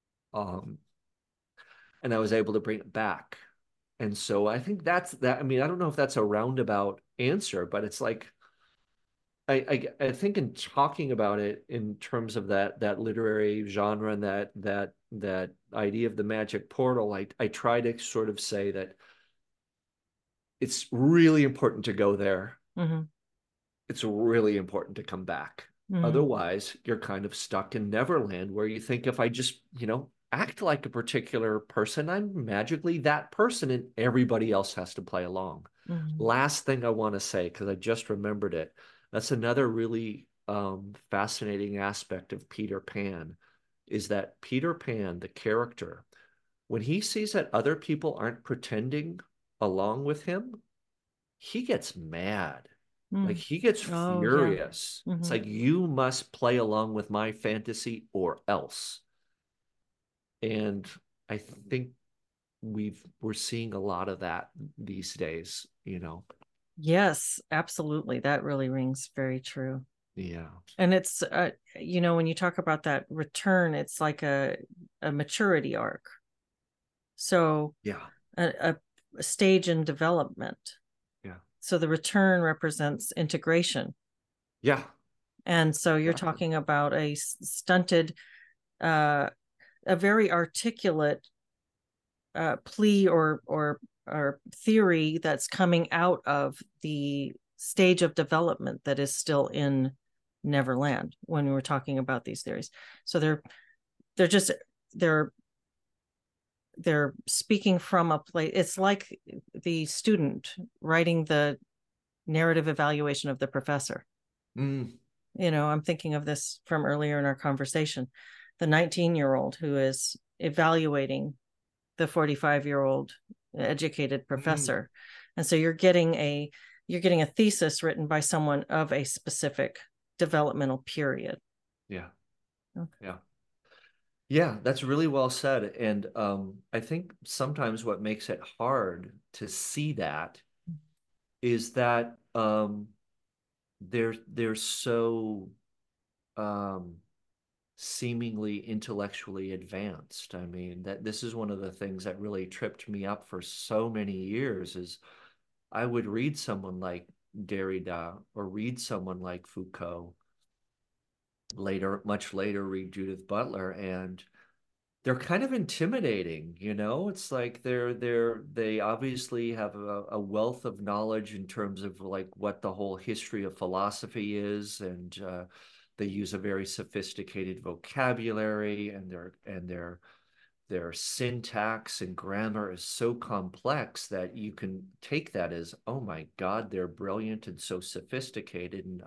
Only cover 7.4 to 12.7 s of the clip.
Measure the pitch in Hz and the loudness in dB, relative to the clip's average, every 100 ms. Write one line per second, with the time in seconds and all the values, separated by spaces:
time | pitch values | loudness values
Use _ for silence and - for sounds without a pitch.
7.4 | - 95 85 101 104 - 117 113 - _ | -2 -4 -2 -4 -4 -4 -4 -4 -10 _
8.4 | _ _ _ _ _ _ _ _ _ _ | _ _ _ _ _ _ _ _ _ _
9.4 | - 135 131 131 - - 135 135 202 202 | 0 2 2 -2 -2 -2 -2 0 0 0
10.4 | 123 - - 143 147 160 139 113 104 104 | -2 -6 -2 2 2 0 -2 2 2 2
11.4 | 104 104 - 117 107 104 - 123 113 110 | 0 -4 -6 -6 -4 -8 -4 -4 -2 -4
12.4 | 98 98 101 | 0 2 2